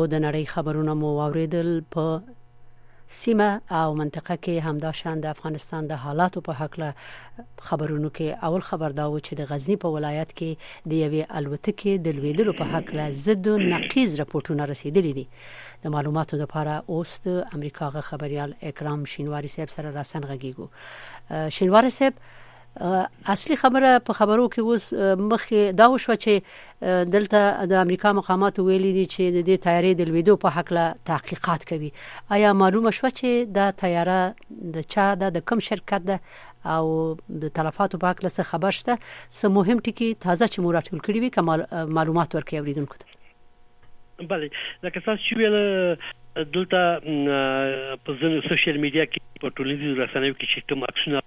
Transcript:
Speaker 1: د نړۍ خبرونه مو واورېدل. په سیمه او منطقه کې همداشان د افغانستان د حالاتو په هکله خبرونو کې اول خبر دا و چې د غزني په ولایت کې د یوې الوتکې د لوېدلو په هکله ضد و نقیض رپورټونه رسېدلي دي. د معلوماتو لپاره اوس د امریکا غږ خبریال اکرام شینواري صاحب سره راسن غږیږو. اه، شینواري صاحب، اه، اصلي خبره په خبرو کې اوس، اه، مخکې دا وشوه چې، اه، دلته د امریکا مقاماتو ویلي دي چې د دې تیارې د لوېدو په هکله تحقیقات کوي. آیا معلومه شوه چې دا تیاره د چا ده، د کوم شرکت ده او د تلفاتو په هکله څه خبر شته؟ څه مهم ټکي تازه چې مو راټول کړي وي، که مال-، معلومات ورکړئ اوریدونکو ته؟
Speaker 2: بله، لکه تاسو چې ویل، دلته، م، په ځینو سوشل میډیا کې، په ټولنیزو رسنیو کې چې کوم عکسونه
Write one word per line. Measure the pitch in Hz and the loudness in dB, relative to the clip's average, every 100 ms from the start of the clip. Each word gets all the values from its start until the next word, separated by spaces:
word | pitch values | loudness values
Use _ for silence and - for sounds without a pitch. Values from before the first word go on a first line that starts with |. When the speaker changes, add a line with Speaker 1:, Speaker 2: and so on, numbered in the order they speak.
| 160 | 2
Speaker 1:
د | 156 | 2
نړۍ | 151 151 151 | 0 -2 -4
خبرونه | - 156 156 156 | -4 -2 -2 0
مو | 151 151 147 | 0 0 0
واورېدل. | 151 165 160 170 170 165 160 | 0 0 -2 0 0 -2 -4
په | 170 160 160 233 247 - - - - - - - | -4 -2 -2 -8 -20 -20 -20 -20 -20 -20 -20 -14
سیمه | - - 220 208 202 - | -6 0 4 4 0 -2
او | 170 160 151 | -2 0 0
منطقه | 147 160 - 175 | -4 -6 -6 -6
کې | - 165 156 | -2 -2 -2
همداشان | 151 160 151 170 160 | -4 -4 -6 -6 -4
د | 151 | -6
افغانستان | 151 156 151 - 160 151 | -6 -8 -8 -8 -8 -6
د | 151 | -8
حالاتو | 139 151 180 185 | -4 0 0 0
په | - 139 | -6 -6
هکله | 151 - 156 - - - - - 240 - | -6 -6 -8 -8 -16 -18 -18 -18 -18 -14
خبرونو | - 156 151 151 151 | -6 -4 -2 -2 -4
کې | - 156 - | -4 -6 -4
اول | 160 185 | -2 -2
خبر | - 180 156 | -2 -4 -4
دا | 139 151 | -4 -4
و | 151 | -4
چې | - | -6
د | 147 143 | -8 -6
غزني | 143 135 202 | -6 -2 0
په | 175 | 0
ولایت | 151 151 151 160 | -2 -2 -4 -6
کې | - 160 156 - - 160 | -6 -8 -8 -12 -12 -2
د | |
یوې | 160 156 156 156 160 | 0 2 0 -2 -4
الوتکې | 143 147 - 202 202 196 | -6 -4 -4 -2 0 0
د | 160 143 | 0 -2
لوېدلو | 147 151 214 165 | -2 2 2 2
په | 165 160 | -2 -4
هکله | - 151 151 | -4 -6 -6
ضد | 139 147 208 196 | -4 0 2 2
و | 214 | 2
نقیض | 180 175 - 262 240 151 | 2 0 0 2 2 0
رپورټونه | 147 156 - 147 143 | -2 -4 -2 -2 -2
رسېدلي | 143 143 175 165 | -6 0 2 2
دي. | 135 127 - - - - - | -2 -8 -16 -20 -18 -18 -10
د | 156 | -4
معلوماتو | 151 143 151 151 147 | -2 0 -2 -2 -4
لپاره | 147 156 151 151 - | -4 -4 -4 -4 -4
اوس | 165 175 - 185 | -6 -6 -8 -4
د | 180 175 | -4 -4
امریکا | 156 147 - 147 | -8 -10 -6 -6
غږ | 147 - | -6 -8
خبریال | 147 147 143 143 - | -8 -6 -6 -6 -8
اکرام | 160 - 147 147 143 | -12 -8 -6 -4 -6
شینواري | - 147 147 143 | -8 -6 -6 -8
صاحب | - 156 | -8 -10
سره | - 151 | -8 -10
راسن | 143 139 156 | -8 -8 -8
غږیږو. | 139 139 135 127 - - - - - - - | -8 -8 -10 -12 -14 -16 -20 -18 -18 -18 -10
اه، | 156 156 | -6 -4
شینواري | - 185 208 254 | 0 6 6 6
صاحب، | - 269 - - - - - - - | 4 2 0 -18 -20 -20 -20 -18 -6
اه، | 175 185 - - - | 0 0 0 -4 -2
اصلي | 196 - 294 | -2 0 2
خبره | 262 262 262 247 240 | 4 6 6 6 4
په | |
خبرو | 202 208 214 247 | 2 4 4 4
کې | - | 2
اوس، | 220 233 - | 2 0 0
اه، | - 196 190 | 0 2 4
مخکې | 208 233 - 214 202 | 2 0 2 4 4
دا | 185 233 | 8 8
وشوه | 254 - 220 | 6 0 0
چې، | - 202 - - - - | 4 2 0 -20 -20 -6
اه، | 185 180 | 0 2
دلته | 180 202 208 208 202 - 185 | 4 2 6 6 6 4 4
د | |
امریکا | 190 180 180 208 | 4 4 4 4
مقاماتو | 202 - 185 196 196 185 | 2 2 2 2 2 2
ویلي | 190 190 | 4 4
دي | 190 185 | 2 0
چې | - 180 175 | 0 2 2
د | 175 | 4
دې | 185 180 | 2 4
تیارې | 170 185 175 | 4 4 4
د | 165 | 2
لوېدو | 165 170 196 | 4 6 6
په | 185 170 | 4 0
هکله | - 170 165 165 - | 0 0 0 -2 -4
تحقیقات | 151 - 170 - 160 - | -4 -4 -6 -2 -2 -2
کوي. | 160 151 - - - - | -6 -6 -10 -18 -14 0
آیا | 202 208 | 4 6
معلومه | 196 190 202 226 | 6 6 6 2
شوه | - 262 | 0 -2
چې | - 247 240 233 | 0 0 0 0
دا | 196 196 | 0 0
تیاره | 196 185 170 175 185 185 - - | 0 0 2 2 2 2 -4 -18
د | 226 180 160 | -12 -8 -8
چا | 151 - 196 190 | -4 2 2 2
ده، | 190 | 0
د | 165 | -2
کوم | - 233 | -2 -2
شرکت | - 208 - 196 | 0 -4 -2 -4
ده | 180 190 - - - - 170 | -2 -4 -6 -20 -20 -12 -4
او | 160 160 160 160 160 - | 0 0 0 -2 -4 -10
د | 156 151 | -8 -6
تلفاتو | 170 156 - 196 170 | -2 -2 0 -2 0
په | 180 | -2
هکله | 185 180 | 0 -4
څه | - | -4
خبر | 170 165 190 | -4 0 0
شته؟ | - - 240 - - - | -2 -2 -4 -4 -18 -16
څه | - 208 | -2 2
مهم | 196 185 240 | 4 4 2
ټکي | 226 - 226 220 | 0 -2 -2 -2
تازه | 180 175 226 | 0 2 2
چې | - | 2
مو | 175 | 2
راټول | 170 - 170 | 0 0 -6
کړي | - 214 | -2 0
وي، | 247 | 0
که | 214 | 2
مال-، | 170 160 - | 2 2 -2
معلومات | 170 160 160 160 165 160 160 | -6 -2 0 2 2 0 -2
ورکړئ | - 156 | -4 -6
اوریدونکو | 147 143 143 - | -4 -4 -6 -8
ته؟ | - - - _ - _ - - - - - - 170 | -20 -20 -20 _ -20 _ -20 -20 -20 -20 -20 -14 -6
Speaker 2:
بله، | 180 147 - - - | -4 -4 -8 -12 -8
لکه | 180 180 | -8 -6
تاسو | 220 214 | -2 -2
چې | - 233 | -2 2
ویل، | 214 208 202 190 180 160 - - - - | 4 4 2 2 0 0 -6 -16 -12 -8
دلته، | 151 170 185 185 175 165 | -4 -2 2 4 4 2
م، | 147 147 143 139 135 135 135 135 135 135 - | -2 0 2 2 2 0 0 -4 -6 -10 -8
په | 139 | -2
ځینو | 165 156 151 | 0 0 0
سوشل | 156 - 147 | 0 2 0
میډیا | 147 151 151 | 0 0 0
کې، | - - - | -4 -12 -10
په | 135 | -8
ټولنیزو | - 135 143 147 131 | -4 -4 -2 -2 -2
رسنیو | 120 139 135 | -2 0 -2
کې | 131 - | -2 -4
چې | 147 - | -4 -4
کوم | 139 | -4
عکسونه | 123 - - 143 | -4 -4 -2 -2